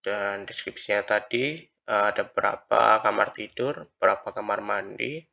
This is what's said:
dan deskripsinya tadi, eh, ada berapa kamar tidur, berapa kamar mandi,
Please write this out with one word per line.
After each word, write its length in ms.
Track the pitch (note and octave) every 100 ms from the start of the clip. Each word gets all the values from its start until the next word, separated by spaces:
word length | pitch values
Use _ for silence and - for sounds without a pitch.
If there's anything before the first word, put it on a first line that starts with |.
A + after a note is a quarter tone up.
dan 460 | G2 G#2 G2+ G2+ F#2+
deskripsinya 560 | - G2+ - - G#2 -
tadi, 560 | G#2+ - A#2+ C3+ D#3+
eh, 420 | - _ - G#2 G#2
ada 160 | G#2 G2+
berapa 760 | - G#2 G#2+ - A2 A2 A2 G#2+
kamar 280 | G#2 G#2 -
tidur, 500 | G#2+ - B2+ D#3 - -
berapa 320 | G2 G2+ G#2+
kamar 320 | G#2+ G#2 G2+ G#2
mandi, 560 | G2+ G2 - B2 D#3 -